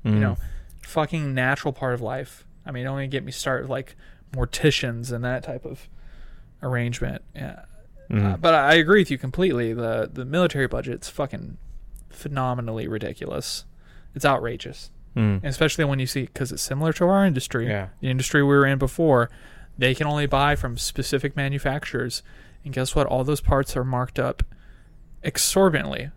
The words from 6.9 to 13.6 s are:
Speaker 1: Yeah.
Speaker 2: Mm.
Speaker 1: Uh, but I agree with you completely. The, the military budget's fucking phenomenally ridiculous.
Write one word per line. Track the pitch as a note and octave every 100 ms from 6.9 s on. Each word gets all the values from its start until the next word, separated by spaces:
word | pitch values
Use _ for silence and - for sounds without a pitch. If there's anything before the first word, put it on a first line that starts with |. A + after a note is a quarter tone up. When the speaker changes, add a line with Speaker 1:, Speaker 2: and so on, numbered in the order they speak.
| A#2+ C3 C3 - -
Speaker 1:
Yeah. | - - - - - - -
Speaker 2:
Mm. | G#2+ G2+
Speaker 1:
Uh, | F#2
but | E3 D#3+
I | C#3 E3
agree | D#3 G#3
with | F3
you | C3+
completely. | C3 D3 F#3 B2 A2+
The, | A#2 A2+ A2+ -
the | B2+ B2+
military | D#3+ F3+ C#3 C3
budget's | B2+ C3 A#2+ -
fucking | - C#3 - - - - - - - -
phenomenally | - D3 C#3 B2+ B2 A#2 A2 D#2+
ridiculous. | A2 G#2+ - - C#2 - -